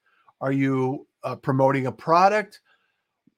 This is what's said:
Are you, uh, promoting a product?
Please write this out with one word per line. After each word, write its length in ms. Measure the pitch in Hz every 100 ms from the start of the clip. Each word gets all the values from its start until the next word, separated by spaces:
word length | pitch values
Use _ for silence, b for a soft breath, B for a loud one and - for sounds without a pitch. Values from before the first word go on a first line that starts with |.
| b b b b
Are 120 | 135
you, 540 | 139 135 131 131 139 - _
uh, 140 | 131 123
promoting 500 | - 135 135 139 127
a 60 |
product? 680 | - - 170 190 214 202 - _ _ _ _ _ _ _